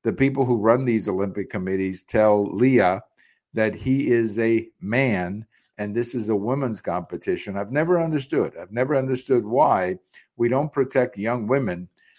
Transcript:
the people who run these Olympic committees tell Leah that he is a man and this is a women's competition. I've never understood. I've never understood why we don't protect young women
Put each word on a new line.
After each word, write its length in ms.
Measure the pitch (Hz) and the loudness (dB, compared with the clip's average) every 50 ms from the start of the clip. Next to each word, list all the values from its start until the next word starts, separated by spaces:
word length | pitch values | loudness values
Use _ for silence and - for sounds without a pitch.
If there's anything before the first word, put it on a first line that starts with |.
| _ | _
the 100 | 117 98 | -4 0
people 320 | - 135 135 135 135 135 | 2 0 2 2 0 0
who 100 | 123 123 | 2 2
run 300 | 110 101 113 117 131 131 | 2 4 4 4 4 4
these 240 | 127 117 110 92 104 | 2 0 0 0 0
Olympic 400 | 95 92 98 98 90 104 95 - | -2 -2 -2 -2 -2 -6 -8 -6
committees 540 | - 104 92 92 95 95 95 95 92 87 - | -6 -6 -4 -2 -2 -2 -2 -2 -4 -6 -12
tell 420 | - - 113 107 107 104 104 101 | -2 2 4 4 4 4 4 2
Leah 560 | - - 101 120 135 131 117 98 - - - - _ _ _ _ _ _ _ _ _ _ | -2 0 2 4 4 6 6 4 4 2 0 -4 _ _ _ _ _ _ _ _ _ _
that 220 | 110 110 110 98 | 0 0 0 0
he 340 | 110 95 131 131 139 - - | -4 -2 0 0 0 2 2
is 300 | 120 117 117 110 101 110 | 2 2 2 0 0 0
a 300 | 113 113 113 107 - - _ _ | 0 2 2 0 0 -4 _ _
man 680 | 87 98 113 127 139 127 107 92 90 87 95 107 110 - _ _ _ _ _ - | -8 -2 0 0 2 2 0 0 -2 -4 -6 -10 -12 -16 _ _ _ _ _ -10
and 160 | 104 104 101 | -8 -6 -4
this 220 | 117 120 117 - | -4 -4 -4 -4
is 140 | 123 107 104 | -6 -2 -2
a 60 | 110 | -2
women's 440 | 101 98 113 131 143 139 120 107 98 | -2 0 -2 -2 -2 -2 -4 -6 -6
competition. 800 | - - 85 90 85 - - 85 - 101 92 87 - 101 98 98 | -6 -6 -4 -4 -6 -8 -12 -10 -4 -4 -4 -4 -4 -8 -8 -8
I've 140 | 101 101 | -6 -4
never 300 | 127 143 160 165 180 170 | -2 -2 0 2 0 0
understood. 540 | 165 165 156 147 135 - - 143 98 76 - | 0 0 -2 -4 -4 -2 0 0 0 -2 -4
I've 160 | 82 90 92 | -10 -14 -8
never 240 | 107 120 131 139 151 | -4 -2 -2 0 0
understood 500 | 135 131 131 127 123 - - 131 120 107 | 0 0 0 -4 -4 -2 0 0 0 0
why 520 | 104 117 135 151 151 120 98 92 90 92 - - _ _ - _ _ _ - | 0 2 2 4 4 4 2 0 -2 -4 -6 -8 _ _ -20 _ _ _ -2
we 100 | 117 120 | 0 2
don't 240 | 123 135 151 151 | 2 0 0 -2
protect 460 | - 143 135 131 - 135 123 120 - 101 | -2 -2 -2 0 2 0 0 0 -2 -4
young 300 | 101 113 123 123 110 104 | -4 -2 -2 -2 -2 0
women 420 | 127 143 131 101 87 87 90 - _ _ _ _ _ | 0 0 0 -2 -4 -6 -8 -14 _ _ _ _ _